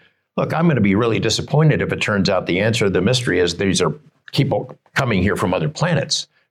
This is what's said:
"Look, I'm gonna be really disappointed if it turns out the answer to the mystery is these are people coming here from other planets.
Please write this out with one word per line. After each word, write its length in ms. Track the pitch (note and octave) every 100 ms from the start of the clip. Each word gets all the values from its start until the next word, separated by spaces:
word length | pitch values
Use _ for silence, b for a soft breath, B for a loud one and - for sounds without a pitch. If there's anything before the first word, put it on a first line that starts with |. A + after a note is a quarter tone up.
| B B B -
"Look, 160 | D#3+
I'm 160 | D#3 E3+
gonna 140 | B2+
be 140 | G2+ G2
really 240 | A#2 G#2
disappointed 600 | A2 - - D3 D#3 G#2
if 140 | F2+
it 80 | F2+
turns 260 | - G2+ F#2
out 180 | F#2 F2
the 120 | F2+
answer 260 | G#2+ G#2+ G2+
to 40 |
the 120 | F2+
mystery 380 | G2+ B2+ - F2+
is 180 | F2 E2
these 260 | G2 F#2
are 100 | E2+ - _ _ -
people 440 | - C3+ G#2 - - _ -
coming 260 | C3 G#2+
here 140 | - F2
from 180 | F#2+
other 160 | F2+ D#2
planets. 580 | - E3 E3+ - - - _ _